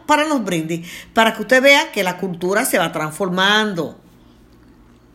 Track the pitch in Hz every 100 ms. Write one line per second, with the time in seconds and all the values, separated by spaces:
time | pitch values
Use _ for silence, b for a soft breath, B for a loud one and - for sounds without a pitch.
0 | - 294 311 277 190 170 156 170 175 B
1 | B 226 226 220 208 262 277 285 320 220
2 | 185 170 190 170 180 208 262 220 165 165
3 | 151 151 190 185 190 214 214 175 135 -
4 | _ _ - _ _ _ _ _ _ _
5 | _